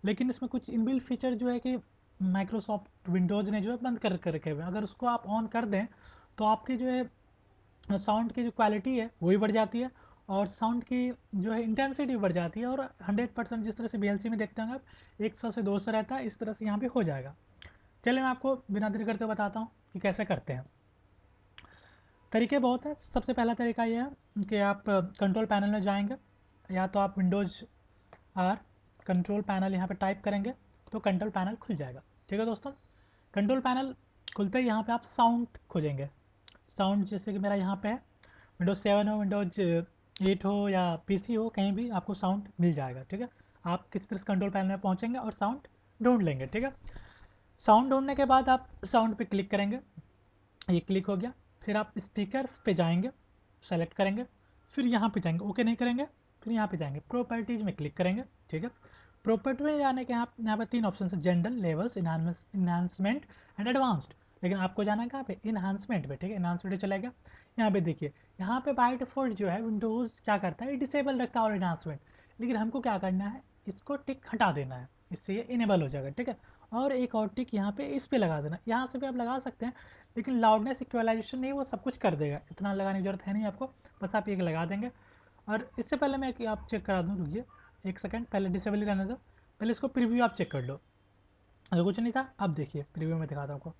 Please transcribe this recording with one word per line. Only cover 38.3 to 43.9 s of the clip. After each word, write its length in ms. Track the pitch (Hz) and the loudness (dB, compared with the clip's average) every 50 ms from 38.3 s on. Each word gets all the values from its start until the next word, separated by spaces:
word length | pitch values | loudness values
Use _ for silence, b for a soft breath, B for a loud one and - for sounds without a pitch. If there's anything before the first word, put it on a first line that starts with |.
| B B B B B _ | B B B B B _
Windows 220 | 175 180 196 196 | 2 2 2 2
seven 260 | - 208 202 208 208 208 | 4 4 6 6 6 4
हो, 80 | 214 214 | 2 0
Windows 400 | 208 196 202 202 202 180 - 214 196 175 170 165 170 - _ _ _ _ _ - | 0 0 2 0 0 0 0 0 2 2 2 2 0 -2 _ _ _ _ _ 0
eight 220 | 190 190 196 196 - | 2 2 2 2 2
हो 240 | 196 202 202 202 202 | 0 2 2 2 2
या 160 | 196 185 180 180 165 160 - - | 2 2 2 2 0 -2 0 0
पीसी 260 | 196 190 202 - 240 | 0 0 0 0 0
हो, 140 | 214 220 226 | 0 0 -2
कहीं 240 | - - 196 202 | 0 0 0 2
भी 160 | 196 196 240 240 | 2 0 -2 -2
आपको 240 | 220 185 - - 196 | -2 -4 -2 -2 -6
sound 340 | 180 - 185 190 202 202 - - - | -2 0 0 0 0 -2 -8 0 2
मिल 140 | 170 175 160 | 4 4 4
जाएगा। 280 | 143 135 127 123 131 | 2 -2 -4 -6 -10
ठीक 180 | 135 - 190 196 | -10 -8 -6 -6
है, 80 | 247 247 b b b b b b _ | -6 -8 b b b b b b _
आप 240 | 175 175 - - | -4 -4 -4 -4
किस 200 | _ | _